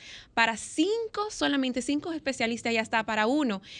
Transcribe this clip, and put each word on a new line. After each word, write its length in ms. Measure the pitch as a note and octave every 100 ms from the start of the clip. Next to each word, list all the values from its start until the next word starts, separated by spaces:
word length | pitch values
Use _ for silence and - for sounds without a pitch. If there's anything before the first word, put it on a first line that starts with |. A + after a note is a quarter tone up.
| - - -
para 240 | - A3+ A3
cinco, 720 | - - F4 A4+ A4+ - G#4
solamente 540 | - D4 C#4+ C4 B3
cinco 300 | B3 C#4+ F4
especialistas 600 | D#4+ - B3+ A#3 A#3 A#3+
y 40 | A3+
hasta 280 | A3 A3+ A3
para 220 | G#3+ A3
uno 340 | D4 C4+ G3 -